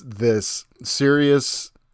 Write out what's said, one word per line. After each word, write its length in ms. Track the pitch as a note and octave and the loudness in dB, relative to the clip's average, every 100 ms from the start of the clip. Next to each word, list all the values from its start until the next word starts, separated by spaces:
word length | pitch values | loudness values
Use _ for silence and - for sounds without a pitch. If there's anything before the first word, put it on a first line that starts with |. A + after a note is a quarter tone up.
| C3+ | -10
this 600 | G#2 A#2 G#2+ F#2+ - - _ | -4 0 0 -2 -10 -14 _
serious, 880 | - - C#3 D3 C#3+ C#3+ C3 - - _ _ | -10 -2 2 4 4 2 2 -8 -12 _ _